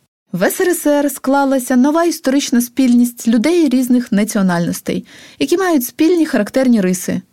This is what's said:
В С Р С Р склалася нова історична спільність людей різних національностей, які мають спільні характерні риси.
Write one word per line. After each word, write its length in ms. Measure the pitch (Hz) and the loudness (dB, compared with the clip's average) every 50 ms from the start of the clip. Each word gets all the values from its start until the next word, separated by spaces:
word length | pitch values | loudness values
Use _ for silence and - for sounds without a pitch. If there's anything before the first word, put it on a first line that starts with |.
| _ _ _ _ _ _ | _ _ _ _ _ _
В 120 | - 170 190 | -4 -2 -2
С 160 | 381 - - | -2 0 0
Р 80 | 381 359 | 0 0
С 180 | 330 - - | 0 0 0
Р 240 | 294 294 285 285 285 | 0 0 2 0 -2
склалася 640 | 285 - - 262 277 277 277 269 269 269 247 - 254 | -4 -4 -2 0 0 2 2 0 0 -2 -2 0 2
нова 280 | 247 254 294 302 330 339 | 2 2 2 2 2 0
історична 560 | 339 320 - - 262 262 285 - - - 240 | 0 -2 -4 -2 -2 -2 -2 0 0 0 -2
спільність 680 | 240 - - - 269 240 240 240 240 240 - - - 233 | -2 -2 -2 0 2 2 4 2 2 0 -2 -4 -2 0
людей 400 | 226 240 220 311 359 349 320 262 | 0 2 2 2 2 2 2 2
різних 440 | 240 262 254 247 247 247 240 - | 2 0 0 2 0 0 0 0
національностей, 920 | 202 196 214 214 - 208 190 180 175 170 170 160 180 - - - - 185 - - - - - - - - | -2 -2 0 0 0 0 0 0 0 0 -2 -2 -4 -6 -6 -6 -6 -6 -8 -10 -18 -20 -20 -14 -8 -6
які 200 | 285 277 349 381 | -4 -2 0 0
мають 260 | 381 359 330 269 240 | 0 0 0 0 -2
спільні 420 | - - - 311 330 359 339 311 | -4 -2 0 0 2 2 2 0
характерні 540 | 311 - 214 208 - - 262 262 254 240 214 | 0 -2 -2 -2 -2 -2 0 2 2 2 2
риси. 420 | 185 180 185 180 - 185 180 185 - _ | 2 0 -2 -4 -4 -6 -6 -6 -8 _